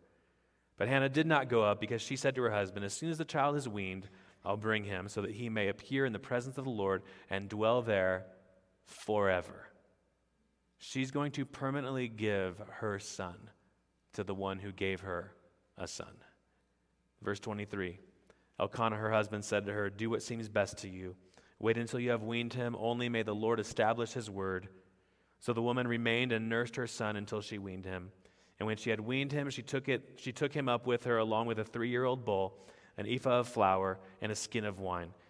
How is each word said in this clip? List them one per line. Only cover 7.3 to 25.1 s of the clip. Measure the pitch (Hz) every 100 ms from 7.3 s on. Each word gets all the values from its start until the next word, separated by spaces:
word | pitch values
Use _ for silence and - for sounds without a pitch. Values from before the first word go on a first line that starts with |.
and | 98 98
dwell | 104 110 123
there | 113 98 92 92 92 - _ _ _ _
forever." | - - - 107 98 90 87 - - - _ _ _ _ _ _ _ _ _ _
She's | - 131 131
going | 147 147
to | 143 135
permanently | - 135 143 135 131 120
give | 110 107 98 92 92
her | 104 - 110 98
son | - - 90 90 113 _ _ _ _ _ _
to | -
the | 98
one | 98 98 95
who | 101
gave | 92 95 92
her | 95 87 95 - _ _ _ -
a | 90
son. | - - - - _ _ _ _ _ _ _ _ _
Verse | 98 101
twenty-three, | 113 104 104 101 90 98 - _ _ _ _ -
Elkanah, | 101 - 113 107
her | 110
husband, | 110 104 107 104
said | 104
to | 101
her, | 104 98
"Do | 101 113
what | 113
seems | - 117 110
best | 104 98 -
to | 98
you. | 92 92 92 - - - _
Wait | 110 117
until | 117 127
you | 120
have | 117
weaned | 107 117 120
him. | 123 120 117
Only | 117 120 120
may | 120
the | 110
Lord | 104 113 113
establish | 104 - 110 117 113
his | 127 107
word." | 98 95 92 95 - - _ _